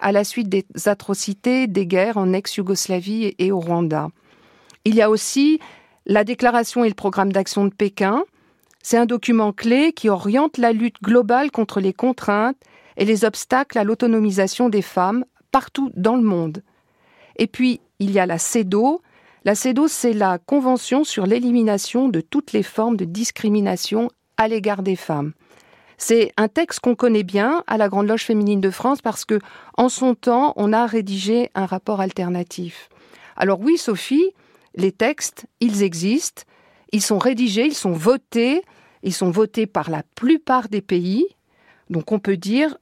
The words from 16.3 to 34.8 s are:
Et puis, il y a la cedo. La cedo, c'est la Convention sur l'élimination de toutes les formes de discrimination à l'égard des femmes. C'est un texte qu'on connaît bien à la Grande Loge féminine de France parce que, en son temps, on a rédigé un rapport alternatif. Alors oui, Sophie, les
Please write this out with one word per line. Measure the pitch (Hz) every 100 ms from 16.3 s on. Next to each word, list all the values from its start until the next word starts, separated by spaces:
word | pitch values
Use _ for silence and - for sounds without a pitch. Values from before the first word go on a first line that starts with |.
| 175 160 156 - _ _ _ _ _ _ -
Et | 220
puis, | - 254 233 _ -
il | 202
y | 196
a | 180
la | 170
cedo. | - 233 185 202 262 349 _ _ _ _
La | 196
cedo, | 208 254 254 311
c'est | - 240
la | 214 190 175
Convention | - 285 254 247 - 262
sur | 302 214
l'élimination | 190 240 247 240 214 202 - 247 262
de | 160
toutes | - 285 -
les | 214
formes | 190 - 233 208
de |
discrimination | 170 202 233 - 214 208 190 180 - 214 240 - _ -
à | 220
l'égard | 226 208 196
des | 190 185
femmes. | - 147 151 - _ _ _ _ _ -
C'est | - 233 - -
un | 214
texte | 320 330 -
qu'on | 247 233
connaît | 247 214
bien | 180 196 233 339 -
à | 220
la | 202
Grande | 196 208
Loge | 226
féminine | - 214 208 202
de | 190
France | - 247 277
parce | 226 -
que, | - 208 - - - -
en | 247
son | - 262
temps, | 233 247 240 294 -
on | 208
a | 220 233
rédigé | 226 196 196 196 240 247
un | 196
rapport | 190 190 - 196
alternatif. | 190 190 180 180 170 - 170 - - _ _ - - -
Alors | 196 190
oui, | 262 339
Sophie, | - 190 - 285 381 - _ _ _
les | -